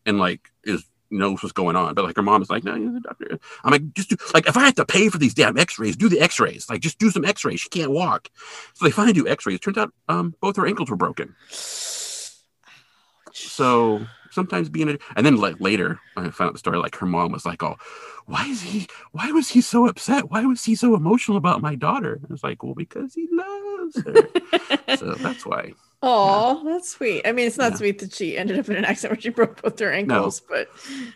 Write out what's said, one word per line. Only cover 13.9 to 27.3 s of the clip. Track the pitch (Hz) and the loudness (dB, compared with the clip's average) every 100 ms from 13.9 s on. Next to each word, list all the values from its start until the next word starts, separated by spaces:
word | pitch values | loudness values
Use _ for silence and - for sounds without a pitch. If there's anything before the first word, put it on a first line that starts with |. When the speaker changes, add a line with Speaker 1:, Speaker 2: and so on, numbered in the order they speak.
| 107 113 - - | 0 -4 -16 -10
Speaker 1:
sometimes | - 185 180 160 | -6 -2 -2 -2
being | 156 151 | -2 -2
a, | 143 - - | -2 -6 4
and | |
then, | 139 123 | 6 6
like, | 98 82 | 4 0
later | 95 104 87 85 _ - | 0 2 0 -4 _ -8
I | 90 | -6
found | - 90 | -2 -2
out | |
the | - | -2
story, | - 87 | -4 -2
like, | 85 - | -2 -4
her | 92 | -2
mom | 85 87 | 0 0
was | - 85 | -2 -8
like, | 82 | -6
"Oh, | 80 85 - - - - - | -6 -8 -16 -18 -18 -20 -8
why | 143 277 | -6 -4
is | 247 | -6
he, | 175 208 180 - - | -6 -6 -6 -14 -16
why | 156 233 | -8 0
was | 311 262 | 0 4
he | 247 | 4
so | - 233 240 | 4 4 4
upset? | - - 277 143 | 2 0 0 0
Why | 196 | 0
was | 262 247 | 0 0
he | - | 0
so | 226 240 | 2 4
emotional | 214 156 240 - 202 | 4 4 2 2 0
about | 175 - | 2 0
my | 151 | -2
daughter?" | 139 156 262 180 113 | -4 -2 -2 -4 -8
And | 139 | -10
it's | - | -10
like, | 135 - | -8 -8
"Well, | 127 | -10
because | 135 170 - 269 | -10 -10 -10 -10
he | 330 330 | -8 -4
loves | 349 392 403 403 403 339 262 | -4 -4 -10 -10 -8 -8 -6
her." | - 453 - | 4 4 6
Speaker 2:
<laughs> | - - 349 - 285 - 269 | 2 0 -4 0 -4 -2 -4
Speaker 1:
So | - | -4
that's | - 262 247 | -6 -6 -6
why. | - - - - _ - | -6 -6 -6 -14 _ -4
Speaker 2:
Aw, | 262 233 196 202 233 294 | 2 4 6 6 4 0
Speaker 1:
Yeah. | 311 | -2
Speaker 2:
that's | 349 - | -4 -6
sweet. | - 247 175 | -6 -2 -2
I | 214 | -2